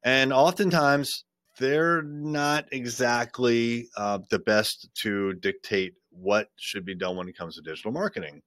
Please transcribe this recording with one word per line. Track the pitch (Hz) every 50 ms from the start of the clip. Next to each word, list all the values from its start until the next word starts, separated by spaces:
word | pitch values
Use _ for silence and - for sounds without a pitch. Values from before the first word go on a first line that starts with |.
| -
And | 123 131 135 135 131 139
oftentimes, | 131 143 170 175 - 208 185 175 165 147 143 143 143 139 - - - - _ _ _ _ _ _ -
they're | 127 131 143 151 165 170 170 165 156
not | 147 147 147 147 151 151 147 143 147 147 151 147 -
exactly, | 139 135 123 120 117 117 127 120 120 120 120 117 - - 127 120 117 120 117 117 117 117 120 - -
uh, | 104 104 104 101 98 90 _
the | - 98
best | - - 107 107 110 - - - - - _ -
to | - 110 101 101 98 98 95
dictate | 90 90 98 95 - - - 107 98 95 92 90 _ _ _
what | _ 90 92 95 104 107 104 _ _
should | - - - - 104 90
be | 90 95
done | 87 95 90 92
when | 92 90 92
it | 87
comes | - 90 82 76
to | 82 78
digital | 80 78 - - 107
marketing. | 123 165 202 208 - - 87 76 73 76 _